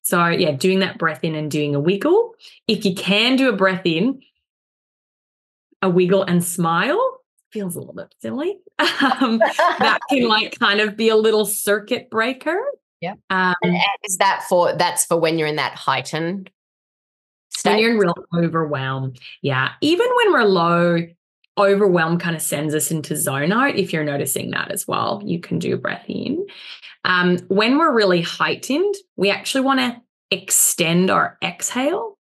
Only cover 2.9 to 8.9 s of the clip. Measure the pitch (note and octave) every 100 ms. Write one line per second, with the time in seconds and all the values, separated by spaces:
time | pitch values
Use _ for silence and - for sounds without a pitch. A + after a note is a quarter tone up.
2.9 | F3 F3+ G3+ A#3 C4 C4 F#3+ F#3+ F3+ F3
3.9 | D#3+ A#3 C#4 _ _ _ _ _ _ _
4.9 | _ _ _ _ _ _ _ _ _ F#3+
5.9 | F3+ F3+ G3 F#3+ F3 F3 - E3 E3 A3
6.9 | F#4+ C5 - _ _ _ A3 F#3+ E3 -
7.9 | - - _ A3+ A#3 E4+ G4+ - - D4+